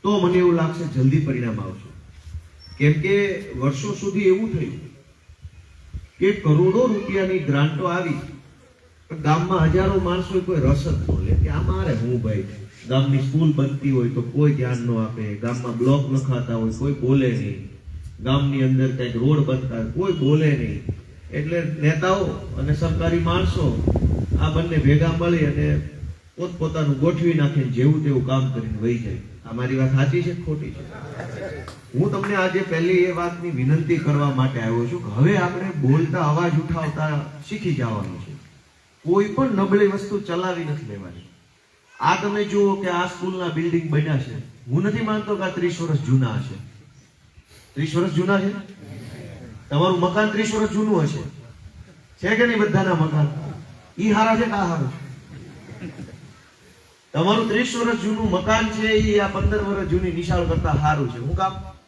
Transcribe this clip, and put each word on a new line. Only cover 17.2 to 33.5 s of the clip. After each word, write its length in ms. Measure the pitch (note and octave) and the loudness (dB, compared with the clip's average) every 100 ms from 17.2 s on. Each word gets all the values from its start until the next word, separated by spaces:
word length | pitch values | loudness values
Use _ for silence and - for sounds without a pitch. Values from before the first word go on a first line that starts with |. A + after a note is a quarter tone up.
| B2+ | 4
નહીં, 280 | G#2+ G2+ G2 - - - - - - | 0 -4 -8 -12 -16 -16 -14 -14 -8
ગામની 420 | A#2+ C#3 C#3 C#3 | 0 2 2 2
અંદર 260 | C3 C3 C3 | 2 2 2
કંઈક 280 | B2 B2 A#2 | -2 -4 0
રોડ 240 | C3 D3+ C3 | 2 2 2
બનતા 300 | C3 - A#2 | 0 -2 -4
હોય 160 | A2+ | -4
કોઈ 200 | - F#3+ | -2 -2
બોલે 380 | D#3+ C3 D3+ D#3 | 0 2 4 4
નહીં. 280 | C3+ A2+ G2+ - - - - - | 2 -2 -6 -6 -8 -10 -20 -10
એટલે 280 | D3 D3+ E3+ D3+ D3 | -6 -2 -2 -2 0
નેતાઓ 460 | D3 D#3+ F#3 G3 D3 - - - | 2 2 2 2 0 -4 -8 -4
અને 160 | C3+ | -2
સરકારી 460 | D3 E3 D#3+ E3 E3+ | 0 0 0 2 2
માણસો 460 | E3 E3+ E3 - D3 - - - - - - - | 2 2 2 2 0 2 2 2 2 0 0 0
આ 100 | D#3 | 2
બંને 280 | D#3 E3+ D#3 | 0 0 2
ભેગા 340 | C3+ D3+ E3 | 4 6 4
મળી 340 | D#3+ E3+ E3+ D3 | 2 2 2 2
અને 200 | C#3+ D3 D3 - - - - - | 2 0 0 -2 -10 -12 -12 -18
પોતપોતાનું 640 | - F3 - D#3+ D#3+ D3 C3+ | -10 -8 -4 -4 0 0 2
ગોઠવી 360 | D#3 D3 E3+ | 2 2 2
નાખીને 400 | D#3+ C#3+ D3 B2 A2 | 4 2 2 0 2
જેવું 240 | C3+ D#3 | 4 4
તેવું 240 | D3+ C3 B2+ | 2 0 2
કામ 180 | C3+ B2 | 0 0
કરીને 260 | A#2 G#2+ G#2 | -2 -4 -4
વહી 180 | A2+ A#2 | -2 -2
જાય. 240 | G#2+ F#2 - - | -4 -8 -10 -18
આ 100 | A2 | -12
મારી 260 | A#2 C3 C3 | -6 -2 0
વાત 120 | C3 | 2
સાચી 300 | C3+ C#3 F3 | 2 2 2
છે 100 | F3 | -2
કે 80 | E3+ | -4
ખોટી 280 | - D3+ - | -6 -6 -6
છે? 120 | - - C#3 - - - - F#3 D#3 - - - | -10 -14 -14 -14 -12 -12 -10 -10 -10 -14 -18 -8
હું 220 | B2 G3+ | 0 0
તમને 260 | G3 G3 G3+ | 0 0 0
આજે 240 | F#3 F3+ | 2 0
પહેલી 440 | F3 E3 E3+ F#3 | -2 0 2 4
એ 80 | F3+ | 2
વાતની 380 | D#3+ F3 E3+ F3 | 0 -4 -4 -6